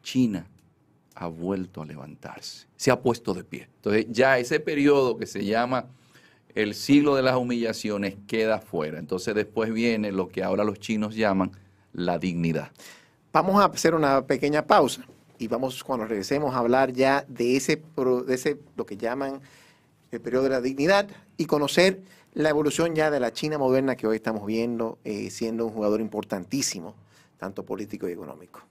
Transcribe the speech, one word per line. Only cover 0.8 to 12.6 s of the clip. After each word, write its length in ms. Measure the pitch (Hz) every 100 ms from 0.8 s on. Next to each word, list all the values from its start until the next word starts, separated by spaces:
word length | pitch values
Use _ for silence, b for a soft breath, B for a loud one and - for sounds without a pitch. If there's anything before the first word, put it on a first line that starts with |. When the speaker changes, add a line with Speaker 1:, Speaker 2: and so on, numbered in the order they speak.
| _ _ _ -
Speaker 1:
ha 120 | 87
vuelto 540 | 82 87 98 90 82
a 40 | 78
levantarse, 800 | 76 71 76 - - - - _ _
se 120 | -
ha 80 | 127
puesto 320 | 123 117 -
de 100 | 90
pie". 240 | - - - _
Entonces, 300 | 104 104 113
ya 300 | 113 135 131
ese 200 | 123 151
periodo 580 | 156 147 143 143 127 113
que 80 | 117
se 160 | 98
llama 420 | 101 113 123 127 117 b b b b b b
el 220 | - 107 101
siglo 400 | - 143 147 135
de 60 |
las 120 | 131 127
humillaciones 760 | 123 120 113 113 107 104 101 - -
queda 320 | 113 110 107
fuera. 400 | - 85 76 78
Entonces, 340 | 80 90 117
después 380 | 104 104 - 110
viene 380 | 110 117 113 104
lo 160 | 95 90
que 160 | -
ahora 200 | 90 95 104
los 140 | 101
chinos 360 | - 107 107 110
llaman 360 | 107 95 92 b b b b
la 260 | - 87 85
dignidad. 520 | 90 85 85 78